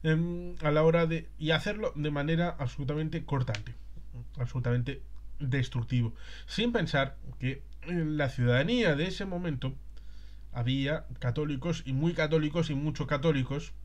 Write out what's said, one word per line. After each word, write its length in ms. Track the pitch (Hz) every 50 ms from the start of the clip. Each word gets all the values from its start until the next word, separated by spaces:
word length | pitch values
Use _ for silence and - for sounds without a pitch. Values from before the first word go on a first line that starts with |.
| -
em, 520 | 160 160 160 170 175 175 175 180 175 - -
a 100 | 160 151
la 120 | 147 151 160
hora 220 | 165 165 170 170
de... 240 | 160 165 160 160 - -
y 140 | - 151 151
hacerlo 420 | 160 160 160 208 208 214 208 170 -
de 160 | 147 147 151
manera 440 | 147 143 143 156 165 165 175 175 165 -
absolutamente 640 | 139 123 - - 139 127 147 151 156 160 - - -
cortante, 500 | - 143 131 123 - 107 104 104 - - - - - - - - - - 120 120 - -
absolutamente 640 | - 120 117 - 127 123 120 120 123 120 147 135 - - - - - - - - -
destructivo, 760 | 147 127 127 139 127 - - 123 113 - 127 123 117 113 - - - - - - -
sin 260 | - - - 226 240
pensar 460 | 240 226 165 160 - 139 135 135 - - - 131 123 -
que, 240 | 123 127 131 - - - - - -
eh, 220 | 156 180 170 160
la 240 | 151 156 151 143 131
ciudadanía 680 | - 127 123 120 120 127 - 175 240 247 226 175 147
de 120 | 139 170
ese 180 | 190 185 - 202
momento 500 | 196 180 175 180 170 147 127 131 131 131 - - - - - - - - - - - - - - - -
había 520 | 123 117 123 131 135 139 139 156 160 - - 123 -
católicos 640 | - 123 117 151 151 151 143 131 147 175 165 - -
y 80 | 131 131
muy 200 | 135 156 170 170
católicos 560 | 160 156 143 160 160 151 151 147 170 165 160
y 60 | 147
mucho 320 | 139 147 156 - - 143
católicos 680 | - 151 139 135 165 151 135 127 - 180 180 165 - - -